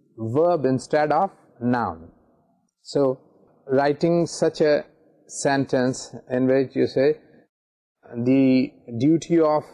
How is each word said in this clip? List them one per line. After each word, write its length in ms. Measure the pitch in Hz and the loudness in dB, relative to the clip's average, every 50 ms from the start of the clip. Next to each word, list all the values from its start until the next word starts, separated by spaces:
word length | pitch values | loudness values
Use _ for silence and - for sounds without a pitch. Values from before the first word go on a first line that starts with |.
| _ _ _ - | _ _ _ -10
verb 480 | 110 113 117 147 165 175 175 160 131 | -8 -2 0 2 2 2 2 0 0
instead 460 | 131 131 120 - - - 151 151 151 | 0 0 -2 -2 -2 0 0 0 0
of 200 | 143 160 196 190 - _ _ _ _ - | 0 0 -2 -2 -6 _ _ _ _ -6
noun. 520 | 120 120 127 120 113 95 80 85 - - - _ _ _ _ _ _ _ _ _ _ _ _ _ | -4 -2 -2 -2 -2 -4 -6 -10 -16 -20 -20 _ _ _ _ _ _ _ _ _ _ _ _ _
So 380 | _ - - 143 143 131 131 135 _ _ _ _ _ _ _ _ _ - | _ -6 -2 0 0 0 -2 -4 _ _ _ _ _ _ _ _ _ -2
writing 580 | 135 135 139 147 143 143 175 170 170 170 165 - | 0 0 2 0 0 0 0 0 2 0 0 -2
such 340 | - - 170 160 160 - | -2 -2 -2 -2 0 0
a 240 | 165 151 147 143 - _ _ _ _ _ _ _ _ - | 2 2 2 0 -2 _ _ _ _ _ _ _ _ -18
sentence 880 | - - - 143 139 139 131 - - 131 123 127 131 - - - - 120 - - | -14 -6 -4 -2 0 0 -2 -2 -2 -2 0 -2 -4 -6 -12 -16 -18 -18 -12 -6
in 180 | 127 127 131 127 | -4 -2 0 2
which 280 | 131 135 135 127 - | 2 2 0 -2 -2
you 120 | 135 127 117 | -2 -2 0
say, 200 | - 131 131 147 151 - _ _ _ - _ _ _ _ _ _ _ _ _ _ _ _ _ - 120 120 120 127 | 0 0 2 2 0 -2 _ _ _ -20 _ _ _ _ _ _ _ _ _ _ _ _ _ -14 -10 -4 0 0
"The 440 | 131 135 135 131 131 131 127 - - - - - 120 117 127 | 2 4 4 4 2 2 0 -2 -6 -16 -18 -12 -6 -2 0
duty 340 | 151 165 160 - - 170 165 | 2 2 0 0 0 0 2
of 240 | 160 151 151 151 - - | 2 2 0 0 -4 -6